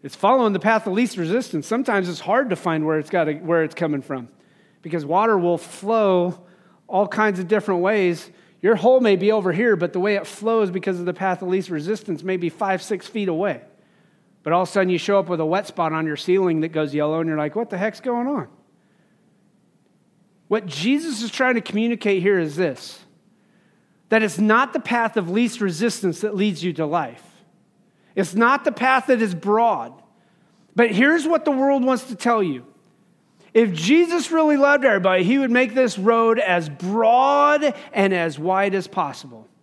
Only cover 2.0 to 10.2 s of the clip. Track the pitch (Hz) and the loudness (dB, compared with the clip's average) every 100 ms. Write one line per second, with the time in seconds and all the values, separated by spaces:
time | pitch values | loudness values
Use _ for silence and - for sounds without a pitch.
2 | 180 160 - 226 262 170 180 160 156 156 | -2 -6 -2 0 0 -4 -2 -2 -2 -2
3 | 147 185 156 151 175 170 156 - 165 143 | -2 -2 0 -4 -2 0 0 -4 -4 -4
4 | 131 135 117 _ _ _ _ _ 165 165 | -6 -12 -12 _ _ _ _ _ -8 -8
5 | 143 175 226 208 175 170 - - 196 226 | -2 2 2 2 2 -2 -4 -10 -2 2
6 | 208 180 175 175 - _ _ _ _ 185 | 4 2 0 -4 -18 _ _ _ _ -2
7 | 202 220 214 185 175 214 208 180 185 214 | 0 0 0 0 0 -2 0 0 0 2
8 | 180 170 - _ _ _ 190 214 208 262 | 0 -2 -8 _ _ _ 0 4 6 6
9 | 233 190 202 214 185 170 240 190 175 180 | 6 4 4 2 0 0 2 2 0 -2
10 | 196 202 | 0 -2